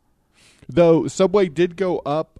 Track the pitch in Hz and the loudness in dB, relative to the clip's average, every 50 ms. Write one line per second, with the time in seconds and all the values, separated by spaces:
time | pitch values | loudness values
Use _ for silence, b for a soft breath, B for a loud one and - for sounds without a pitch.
0 | _ _ _ _ _ _ b b b b b b b b 131 156 170 165 165 156 | _ _ _ _ _ _ b b b b b b b b 0 2 4 4 4 4
1 | - 139 - - 190 185 180 208 196 180 139 165 175 185 165 175 190 185 165 - | 2 -2 -2 0 0 0 2 0 0 0 0 -2 -4 -4 -2 -6 -6 -4 -4 -6
2 | - - 143 156 160 - _ - | -6 -6 -6 -6 -6 -8 _ -20